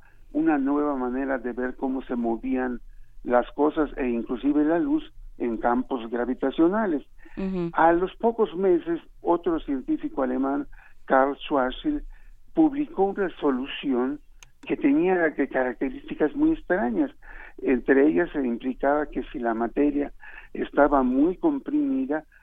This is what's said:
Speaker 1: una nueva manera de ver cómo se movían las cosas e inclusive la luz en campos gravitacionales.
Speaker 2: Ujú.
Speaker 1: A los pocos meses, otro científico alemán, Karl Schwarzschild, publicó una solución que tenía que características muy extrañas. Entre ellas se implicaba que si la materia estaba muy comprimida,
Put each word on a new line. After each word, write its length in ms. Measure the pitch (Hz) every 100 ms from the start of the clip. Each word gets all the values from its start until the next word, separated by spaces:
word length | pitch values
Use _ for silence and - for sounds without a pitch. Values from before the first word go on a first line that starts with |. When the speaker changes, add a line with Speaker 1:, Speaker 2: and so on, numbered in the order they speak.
| - - -
Speaker 1:
una 280 | 147 160 147
nueva 360 | 135 147 147
manera 440 | 135 127 123 135 135
de 140 | 117
ver 220 | 117 127
cómo 280 | 123 135 131
se 120 | 123
movían 640 | 123 117 113 131 131 127 123 - - - -
las 260 | - 123 117
cosas 400 | - 147 151 143 131
e 120 | 127
inclusive 540 | 117 113 123 135 147
la 160 | 151 170
luz 240 | 147 156 - - - -
en 180 | 123 110
campos 520 | 123 123 123 131 113
gravitacionales. 920 | 120 120 127 135 131 165 208 214 147 - - - -
Speaker 2:
Ujú. 340 | 190 185 170
Speaker 1:
A 180 | 170 160
los 200 | 170 185
pocos 400 | - 226 226 214
meses, 460 | 165 190 170 165 170 - -
otro 380 | - 170 - 160
científico 640 | - 135 127 151 147 -
alemán, 460 | 131 127 135 143 139 - - - -
Karl 300 | 135 135 139
Schwarzschild, 680 | - 143 127 - 156 147 - - - - -
publicó 520 | - 294 277 294 - 196
una 220 | 202 185 -
solución 800 | 147 127 135 - 147 123 127 147 - - - -
que 160 | - -
tenía 580 | - 143 175 180 165
que 140 | - 135
características 840 | 135 127 120 139 135 - 160 156 139
muy 160 | 156
extrañas. 580 | 156 - 180 233 214 143 - - - - -
Entre 460 | - 127 - 135 147
ellas 240 | 170 170
se 140 | 156 131
implicaba 600 | 117 143 123 143 147 147
que 180 | - -
si 80 | -
la 120 | 117
materia 600 | 113 117 - 147 143 143 - - - -
estaba 520 | - - - 143 143
muy 320 | 127 131 156 185
comprimida, 880 | 170 139 - 147 143 135 131 156 - -